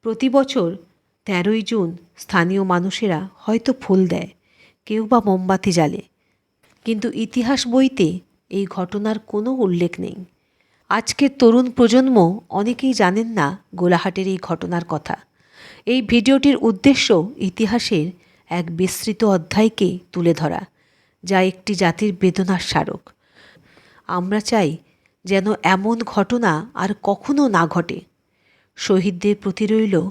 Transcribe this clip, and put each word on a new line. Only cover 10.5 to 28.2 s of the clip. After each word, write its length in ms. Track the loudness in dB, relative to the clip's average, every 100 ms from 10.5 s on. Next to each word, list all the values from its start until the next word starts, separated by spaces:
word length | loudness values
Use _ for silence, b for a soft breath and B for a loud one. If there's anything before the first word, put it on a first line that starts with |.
| _ _ _ _
আজকের 420 | -4 -4 0 -2 4
তরুণ 280 | 6 6 2
প্রজন্ম 460 | 2 4 4 4 4 4 0 _
অনেকেই 440 | -4 -4 -2 -2
জানেন 340 | 2 2 0 -4 -2
না 80 | -2 -4 _ -2
গোলাহাটের 520 | 2 2 0 -4 -4
এই 120 | -6
ঘটনার 440 | -6 -6 -4 -6 -4
কথা। 220 | -8 -6 -12 _ B B B B B -2
এই 140 | -2
ভিডিওটির 560 | 2 2 4 4 4 4
উদ্দেশ্য 460 | 2 2 4 4 4 2 2 -4
ইতিহাসের 680 | -8 -2 -2 -2 0 -2 -2 -8 b b b
এক 160 | -6 -6
বিস্তৃত 500 | -2 -4 -2 -6 0
অধ্যায়কে 680 | 2 2 0 2 2 2 -2 -2 _
তুলে 220 | -2 0
ধরা, 280 | 2 -2 -4 -10 _ _ _ _ _
যা 140 | -2 2
একটি 300 | 2 -2 -6 0
জাতির 360 | 0 0 -2 2
বেদনার 440 | 0 0 -2 -2 -2
স্মারক। 340 | -2 -2 -8 _ _ b b b b b b b b b
আমরা 300 | -4 -2 -2
চাই 300 | 0 0 0 -2 _ _ _ _ -2
যেন 220 | 0 0 0
এমন 340 | 2 2 0 -2
ঘটনা 480 | -2 -2 0 0 2 0 -4
আর 160 | -6 -6 -4
কখনো 400 | -4 -4 -2 0 2
না 160 | 2 2
ঘটে। 320 | -2 -4 -8 -14 _